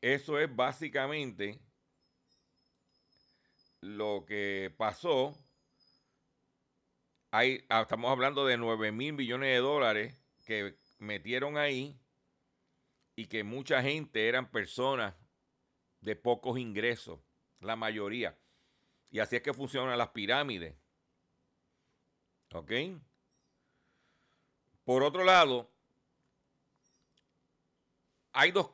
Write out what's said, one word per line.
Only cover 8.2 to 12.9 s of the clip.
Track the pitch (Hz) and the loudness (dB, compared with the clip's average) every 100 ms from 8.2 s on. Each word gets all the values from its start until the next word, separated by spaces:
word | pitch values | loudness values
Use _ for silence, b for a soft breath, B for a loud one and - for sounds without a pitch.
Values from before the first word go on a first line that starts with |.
| 135 139 139 | 2 2 2
de | 120 | 2
nueve | 117 110 110 | 0 0 -2
mil | 110 143 | -2 -4
millones | 147 123 123 135 | -4 -4 -2 0
de | 127 | 2
dólares | 131 147 120 107 110 - _ _ - | 2 2 2 0 -2 -8 _ _ -8
que | 107 101 - _ - | -6 -6 -10 _ -16
metieron | 104 104 82 123 143 147 | -10 -10 -4 -4 -2 -2
ahí | 147 127 139 135 _ _ _ _ _ _ _ _ _ | -2 -2 -6 -12 _ _ _ _ _ _ _ _ _